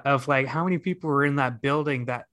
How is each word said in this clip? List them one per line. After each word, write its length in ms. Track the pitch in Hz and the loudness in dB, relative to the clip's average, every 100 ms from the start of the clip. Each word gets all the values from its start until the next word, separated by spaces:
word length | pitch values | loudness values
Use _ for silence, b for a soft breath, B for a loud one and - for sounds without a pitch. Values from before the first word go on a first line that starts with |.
of, 240 | 139 135 131 | 2 0 2
like, 180 | 135 135 | 0 0
how 180 | 147 | -2
many 140 | 180 180 | 0 0
people 320 | 185 180 156 | -2 -4 0
were 140 | 139 | 2
in 120 | 143 143 | 2 2
that 240 | 131 117 | 0 0
building 460 | 135 151 151 135 123 | 0 0 0 -2 -4
that, 200 | 120 - | -6 -6